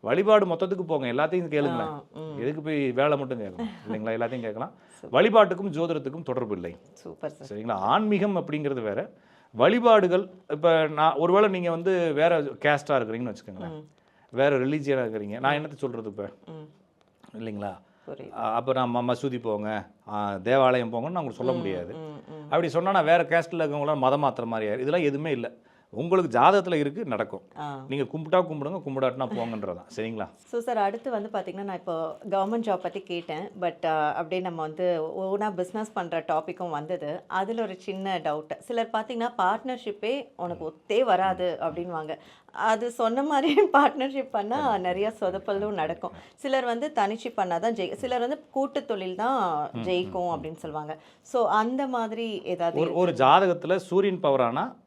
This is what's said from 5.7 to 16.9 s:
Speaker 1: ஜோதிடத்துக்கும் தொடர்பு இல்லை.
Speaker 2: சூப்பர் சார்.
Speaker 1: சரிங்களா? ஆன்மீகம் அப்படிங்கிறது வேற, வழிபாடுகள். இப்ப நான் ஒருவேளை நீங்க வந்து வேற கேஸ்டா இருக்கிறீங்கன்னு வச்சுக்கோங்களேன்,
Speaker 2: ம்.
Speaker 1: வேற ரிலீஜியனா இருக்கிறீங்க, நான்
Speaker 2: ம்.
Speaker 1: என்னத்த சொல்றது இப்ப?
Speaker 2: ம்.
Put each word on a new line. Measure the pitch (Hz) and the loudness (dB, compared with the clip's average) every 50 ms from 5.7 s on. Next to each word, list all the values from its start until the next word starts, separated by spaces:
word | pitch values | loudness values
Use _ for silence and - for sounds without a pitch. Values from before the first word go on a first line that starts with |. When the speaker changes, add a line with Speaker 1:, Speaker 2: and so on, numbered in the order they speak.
| 151 | -2
Speaker 1:
ஜோதிடத்துக்கும் | 147 170 160 165 156 135 135 135 165 160 | -2 -2 0 -2 -4 -4 -6 -10 -10 -8
தொடர்பு | 139 127 127 123 107 104 | -4 -4 -4 -2 -4 -4
இல்லை. | 92 87 85 87 90 - - - | -6 -6 -8 -10 -12 -20 -20 -20
Speaker 2:
சூப்பர் | - - 85 80 - - 151 | -20 -18 -18 -16 -10 -10 -12
சார். | 147 - 135 135 104 104 | -12 -12 -16 -12 -12 -10
Speaker 1:
சரிங்களா? | 107 117 110 | -4 -4 -2
ஆன்மீகம் | 95 92 104 131 196 214 214 208 196 185 208 196 | 0 2 2 2 2 4 2 2 2 2 0 0
அப்படிங்கிறது | 180 147 147 147 151 151 143 139 127 113 | -2 -4 -4 -4 -4 -2 -2 -2 -2 -2
வேற, | 107 101 113 175 - - _ _ _ _ _ _ _ | -2 -2 -4 -4 -6 -10 _ _ _ _ _ _ _
வழிபாடுகள். | _ 107 120 165 214 247 233 240 226 214 185 180 175 185 208 190 - - - _ | _ 4 4 6 6 6 6 8 8 8 8 6 2 2 0 -2 -10 -20 -10 _
இப்ப | 151 151 151 170 165 160 160 | -8 2 4 4 6 6 4
நான் | 151 156 147 156 160 147 | 2 2 4 4 4 4
ஒருவேளை | 139 160 170 180 196 208 208 | 4 2 4 6 6 6 6
நீங்க | 190 185 180 170 | 4 0 0 -2
வந்து | 165 165 170 190 190 185 170 165 151 | -2 0 0 2 2 2 2 2 2
வேற | 139 156 170 175 160 147 | 4 4 4 4 4 2
கேஸ்டா | 139 127 - - 147 147 143 143 - | -2 -6 0 2 4 4 4 2 2
இருக்கிறீங்கன்னு | 151 131 120 107 110 117 123 120 104 | 2 2 2 0 -4 -6 -6 -6 -8
வச்சுக்கோங்களேன், | - - - 98 95 - 170 | -10 -14 -16 -14 -12 -12 -12
Speaker 2:
ம். | 160 151 151 - _ _ _ _ _ _ _ _ | -12 -12 -16 -18 _ _ _ _ _ _ _ _
Speaker 1:
வேற | - 117 135 143 143 131 | 0 2 4 4 4 4
ரிலீஜியனா | 123 135 147 156 143 139 139 131 123 | 2 2 0 -2 0 0 0 2 0
இருக்கிறீங்க, | 113 110 110 104 104 104 120 | -2 -4 -6 -6 -6 -8 -2
நான் | 127 135 147 147 | 0 0 0 0
Speaker 2:
ம். | 151 | -2
Speaker 1:
என்னத்த | 156 147 | -6 -10
சொல்றது | - - 131 120 117 110 107 | -8 -8 -6 -6 -6 -10 -10
இப்ப? | 98 101 101 - - - - | -8 -8 -10 -10 -10 -16 -20
Speaker 2:
ம். | - 160 156 156 151 - _ _ _ | -18 -16 -16 -18 -20 -20 _ _ _